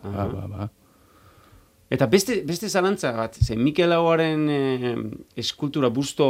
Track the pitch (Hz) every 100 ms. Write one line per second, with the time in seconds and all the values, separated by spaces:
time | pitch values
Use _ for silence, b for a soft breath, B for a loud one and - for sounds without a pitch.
0 | 101 101 101 98 98 101 104 - b b
1 | b b b b b b b b _ -
2 | 131 196 196 226 147 170 214 185 185 202
3 | 139 113 113 - - 113 135 147 175 170
4 | 170 165 160 156 151 143 135 127 123 117
5 | 110 - - - 107 - 147 156 127 117
6 | 139 - 139